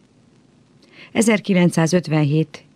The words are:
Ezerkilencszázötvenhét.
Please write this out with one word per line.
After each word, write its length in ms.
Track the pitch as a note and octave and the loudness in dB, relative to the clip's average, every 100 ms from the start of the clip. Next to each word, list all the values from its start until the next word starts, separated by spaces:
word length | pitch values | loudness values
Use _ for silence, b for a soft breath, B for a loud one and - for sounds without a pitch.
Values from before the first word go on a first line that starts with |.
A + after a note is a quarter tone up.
| _ _ _ _ _ _ _ _ B B B | _ _ _ _ _ _ _ _ B B B
Ezerkilencszázötvenhét. 1500 | - A3+ G#3+ - F3+ F3 E3+ D#3+ F3+ E3 D3+ D3 D#3 D#3 - _ | -4 0 0 0 2 2 2 0 0 0 -2 0 0 -2 -8 _